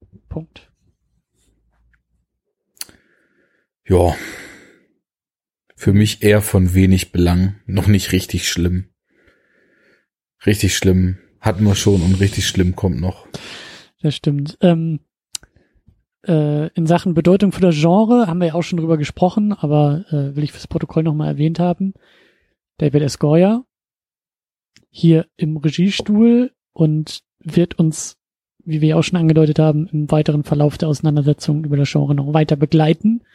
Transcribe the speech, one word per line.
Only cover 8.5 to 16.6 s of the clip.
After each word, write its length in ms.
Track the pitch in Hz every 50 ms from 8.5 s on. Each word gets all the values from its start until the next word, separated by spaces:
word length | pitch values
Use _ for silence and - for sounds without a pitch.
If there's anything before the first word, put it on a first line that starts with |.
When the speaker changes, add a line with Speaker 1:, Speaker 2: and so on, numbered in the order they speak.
| - 87 87 90 90 92 95 - _ _ _ _ _ _ _ _ _ _ _ _ _ _ _ _ _ _ _ _ _ _ _ _ _ _ _ _ _ _ -
Speaker 2:
Richtig 300 | 101 107 - - 92 -
schlimm 420 | - - 95 92 92 92 90 92 - _ _ _ _
hatten 240 | - 110 101 85 107
wir 120 | 104 98
schon 260 | 101 - 107 101 92
und 180 | 82 90 95 92
richtig 280 | 98 98 - - 98
schlimm 280 | - - 95 90 90 90
kommt 260 | - - 95 87 -
noch. 260 | 82 92 - - - - - - - - - - - - - - - _ _ _
Speaker 1:
Das 140 | - 156 139
stimmt. 420 | - - 156 143 143 143 151 - -
Ähm, 380 | - 180 170 165 165 165 160 147 - _ _ _ _ _ - - - _ _ _ _ _ _ _ _ _ _ _ _ _ _ _ _
äh, 420 | - 170 156 151 147 147 147